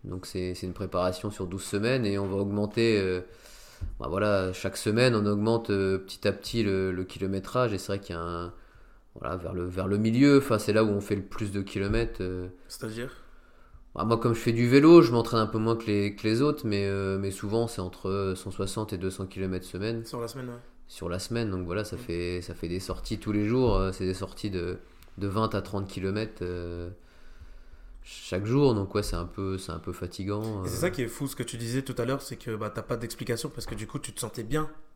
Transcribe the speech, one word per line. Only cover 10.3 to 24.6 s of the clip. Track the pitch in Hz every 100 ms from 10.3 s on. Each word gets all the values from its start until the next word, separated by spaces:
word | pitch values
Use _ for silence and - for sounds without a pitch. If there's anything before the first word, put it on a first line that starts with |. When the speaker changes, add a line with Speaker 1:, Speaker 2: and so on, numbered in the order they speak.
| 139
Speaker 1:
enfin, | 139 107
c'est | -
là | 107
où | 110
on | 101
fait | 98 98
le |
plus | 92 - 104
de | 98
kilomètres, | 95 98 98 113 113 -
euh. | 92 92 90 92 -
Speaker 2:
C'est-à-dire ? | - 117 110 131 - - - - - - - -
Speaker 1:
Bah, | -
moi, | 107 113
comme | 120
je | 113
fais | 120
du | 113 120
vélo, | 135 156 170
je | 135
m'entraîne | 120 113 117
un | 104
peu | 110
moins | 110 117
que | 113
les, | 104 101 101
que | 107
les | 117
autres, | 147 147 110
mais, | 101 98
euh, | 98 98 98
mais | 98
souvent, | 95 104 113 113
c'est | -
entre, | 90 - 95
euh, | 98 98
cent | 92 -
soixante | 92 95 - 104
et | 92
deux | 92
cents | - 95
kilomètres | 95 95 92 -
semaine. | 90 107 117 113
Speaker 2:
Sur | 123
la | 117
semaine, | 131 123
ouais. | 123 - - -
Speaker 1:
Sur | - 87
la | 90
semaine, | - 117 113
donc | 92 87
voilà, | 95
ça | 107 92
Speaker 2:
Mm. |
Speaker 1:
fait, | - 85 87 90
ça | 85
fait | 85 85
des | 87
sorties | 92 90 - 107
tous | -
les | 104 107
jours, | 123 127 95
euh, | 95
c'est | 92 92
des |
sorties | 90 95 - 107
de, | 92